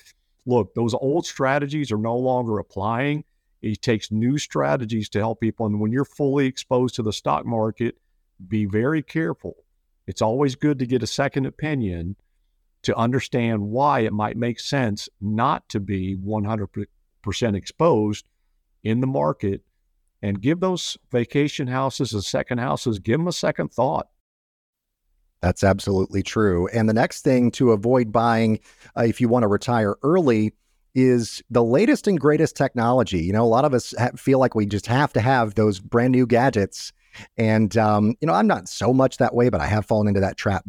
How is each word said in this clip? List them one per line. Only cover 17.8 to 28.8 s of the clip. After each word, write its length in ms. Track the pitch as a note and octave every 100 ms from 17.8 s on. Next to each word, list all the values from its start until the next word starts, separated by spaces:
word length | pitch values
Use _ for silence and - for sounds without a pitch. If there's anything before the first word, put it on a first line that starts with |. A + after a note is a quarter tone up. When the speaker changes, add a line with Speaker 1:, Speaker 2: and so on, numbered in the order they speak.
| D#3+ A#2 G#2+ G#2 - _ _ _ _ _
Speaker 1:
in 180 | G#2+ A#2
the 60 | C3
market, 560 | C#3 D3+ - G2 G2 - _ _ _ _ _
and 200 | G2+ G2
give 180 | A#2+ E3+
those 380 | F#3 F3+ - - _
vacation 560 | A#2+ A#2+ C#3+ D3 - B2+
houses 460 | C3 C3+ - B2+
and 100 | G#2
second 360 | - C#3 - B2
houses, 400 | C3+ C#3+ B2+ G2+
give 200 | G#2 D#3
'em 80 | F3
a 60 |
second 380 | - F3 - -
thought. 360 | - C3 D#3+ - _ _ _ _ _ _ _ _ _ _ _ _ _
Speaker 2:
That's 220 | F2+ -
absolutely 600 | G2 G2 - F#2+ F#2+ G2
true. 440 | - A#2 G#2 F2 F#2
And 180 | A2+ A2
the 60 |
next 300 | A2 C#3+ -
thing 280 | D3 B2+ A#2+
to 200 | - B2+
avoid 400 | G#2+ A#2 B2+ A2+
buying, 480 | A2+ A#2 A2+ A2+ G#2+ - _